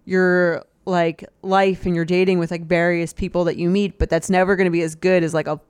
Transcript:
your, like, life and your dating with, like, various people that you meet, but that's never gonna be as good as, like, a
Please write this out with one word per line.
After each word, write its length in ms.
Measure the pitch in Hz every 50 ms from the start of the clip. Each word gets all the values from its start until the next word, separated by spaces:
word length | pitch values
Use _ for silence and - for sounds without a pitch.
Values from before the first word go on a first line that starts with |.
| _
your, 580 | 190 185 185 185 180 180 180 180 170 160 - - _ _ _ -
like, 400 | 196 180 175 170 165 160 - - - _ _
life 440 | - 190 190 196 196 196 185 - -
and 100 | 185 175
your 100 | 165 165
dating 320 | 160 180 180 185 190 185 175
with, 100 | 165 160
like, 140 | 180 170 170
various 460 | 160 180 170 170 175 175 170 170 160
people 320 | - - 196 175 - 180 175
that 120 | 170 -
you 120 | - 170 170
meet, 280 | 185 202 202 185 - -
but 100 | 160 -
that's 200 | 165 165 - -
never 260 | 185 185 185 185 202
gonna 140 | 180 190 180
be 120 | 170 170 165
as 100 | 160 160
good 260 | 160 - 185 185 180 165
as, 100 | 156 165
like, 140 | 156 143
a 120 | - 156 156 - _